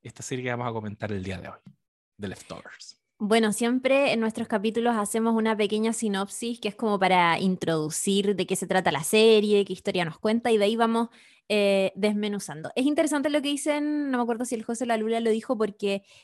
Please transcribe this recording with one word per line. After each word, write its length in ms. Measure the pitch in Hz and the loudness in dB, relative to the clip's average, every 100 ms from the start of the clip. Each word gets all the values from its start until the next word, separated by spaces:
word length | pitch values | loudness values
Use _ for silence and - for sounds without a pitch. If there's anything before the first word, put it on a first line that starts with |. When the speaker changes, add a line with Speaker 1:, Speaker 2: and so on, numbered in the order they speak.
Speaker 1:
esta 220 | 117 - | -20 -16
serie 200 | - 127 | -10 -6
que 60 | 127 | -4
vamos 180 | 120 120 | -4 -4
a 40 | |
comentar 400 | 113 107 101 107 | -6 -8 -8 -6
el 100 | 101 | -6
día 160 | 92 90 | -6 -8
de 80 | 85 | -12
hoy, 120 | - - _ _ _ _ - | -18 -20 _ _ _ _ -12
The 80 | 98 | -12
Leftovers. 720 | 90 - 87 - - - - _ - | -12 -14 -16 -16 -20 -20 -20 _ -8
Speaker 2:
Bueno, 340 | 208 226 214 | 2 2 2
siempre 600 | 202 233 254 262 269 277 | 0 0 0 2 2 2
en 60 | 233 | 2
nuestros 300 | 220 220 226 | -2 -4 -4
capítulos 480 | 214 220 226 233 226 | -2 -2 0 0 0
hacemos 400 | 208 226 226 226 | -2 0 2 2
una 200 | 220 214 | 0 0
pequeña 360 | 208 214 220 | 0 0 0
sinopsis, 680 | 220 220 196 202 - 233 233 | -2 -2 -2 -4 -6 -8 -6
que 80 | - | -8
es 80 | |
como 240 | - 220 202 | -4 -2 2
para 400 | 185 180 175 160 | 4 4 4 4
introducir 960 | 185 185 - 160 156 - 202 196 196 | 0 0 0 0 -2 -4 0 2 2
de 120 | 185 180 | 0 -2
qué 100 | 185 | -2
se 100 | 185 | 0
trata 240 | 185 175 | 0 2
la 140 | 147 | 0
serie, 600 | - 220 226 214 208 202 | 2 4 6 6 6 2
qué 80 | 190 | 2
historia 320 | 180 202 185 | -4 -4 -2
nos 140 | 165 - | -2 -2
cuenta, 320 | 214 233 240 | 0 0 2
y 80 | 220 | 2
de 60 | |
ahí 100 | 202 | 2
vamos, 360 | 226 233 226 233 - - _ - | 2 2 2 -2 -8 -20 _ -2
eh, 440 | 208 202 196 190 | 2 4 2 0
desmenuzando. 800 | 190 208 208 208 202 - 151 160 | 0 0 0 -2 -4 -8 -12 -6
Es 120 | - 269 | 0 2
interesante 440 | 302 311 285 294 | 2 2 0 0
lo 100 | 294 | 0
que 80 | 285 | 0
dicen, 640 | 285 311 294 294 294 277 | -2 -2 -2 0 -2 -2
no 80 | 254 | -2
me 40 | |
acuerdo 200 | 233 226 | -2 -2
si 120 | 247 220 | -4 -6
el 80 | |
José 180 | 220 233 | -6 -6
o 40 | 247 | -2
la 80 | 220 | -2
Lula 240 | 220 226 | 0 0
lo 100 | 226 | 2
dijo, 260 | 226 - 220 | 0 0 -2
porque, 460 | 214 - 196 196 _ - | -2 -2 -4 -4 _ -20